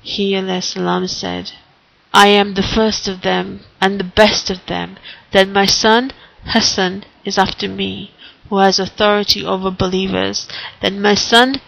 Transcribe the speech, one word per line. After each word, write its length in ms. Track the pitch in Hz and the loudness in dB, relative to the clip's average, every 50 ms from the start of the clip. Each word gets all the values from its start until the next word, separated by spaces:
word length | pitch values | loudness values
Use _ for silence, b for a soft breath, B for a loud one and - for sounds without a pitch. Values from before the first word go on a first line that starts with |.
He 300 | - - - - 202 196 | -10 -8 -6 -4 -2 -2
alayhi 320 | 196 190 190 190 185 185 180 | -2 -2 -2 -4 -4 -4 -4
salam 440 | - - 185 180 175 175 180 185 | -6 -6 -4 -2 -2 -2 -2 -2
said, 440 | 185 - - - 185 175 - 185 - - - _ _ _ _ _ _ _ _ _ _ | -4 -6 -8 -6 -6 -6 -8 -10 -12 -16 -18 _ _ _ _ _ _ _ _ _ _
"I 160 | - 202 202 | 4 6 6
am 280 | 202 202 202 202 202 196 | 6 6 4 4 2 -2
the 140 | 196 196 - - | -2 -2 0 0
first 320 | 226 220 220 214 - - | 2 2 2 0 -2 -6
of 140 | 202 190 185 | -8 -8 -4
them 380 | 185 190 185 180 180 196 190 196 - - _ _ | -2 -2 -2 -2 -4 -6 -10 -14 -16 -20 _ _
and 200 | 190 196 202 202 | 0 0 0 -2
the 140 | 185 180 _ - | -6 -2 _ 4
best 280 | 214 214 214 - - - | 4 4 4 -2 -4 -6
of 160 | 190 185 - | -8 -8 -6
them. 320 | - 175 175 175 175 196 - B B B B B B | -8 -6 -6 -6 -8 -12 -18 B B B B B B
Then 220 | - 196 196 196 196 | 2 2 2 4 2
my 140 | 202 196 | 2 2
son 440 | 190 - - - 220 220 233 254 269 - B B B B B B - - | 2 2 2 4 4 4 4 2 -2 -10 B B B B B B -2 0
Hassan 500 | 226 214 - - - 190 180 190 202 - - _ _ _ | 0 0 0 0 0 -2 -2 -4 -6 -12 -16 _ _ _
is 140 | 202 190 | -4 0
after 300 | 202 185 180 - - 208 | 0 0 0 -2 -6 -8
me, 420 | 196 190 196 196 190 190 - 190 - B B B B B B B - | -8 -6 -6 -6 -6 -6 -10 -12 -16 B B B B B B B -2
who 80 | 208 | 2
has 220 | 196 196 196 185 - | 4 4 4 4 0
authority 680 | 190 180 - - 214 208 208 208 202 - - 196 - | -4 -6 -2 0 2 2 2 2 0 -2 -4 -4 -2
over 240 | 175 190 190 190 190 | -4 -4 -2 -2 -4
believers. 760 | 185 - 190 185 185 185 190 190 190 185 - 196 202 - - B B B B B B B | -2 -2 -2 -2 0 -2 -2 -2 -2 -2 -2 -2 -4 -8 -10 B B B B B B B
Then 200 | - 190 196 202 | -4 -4 -2 0
my 120 | 202 208 208 | 2 2 2
son 480 | 196 - - 233 233 247 262 277 262 - | 2 2 4 4 4 4 4 0 -6 -10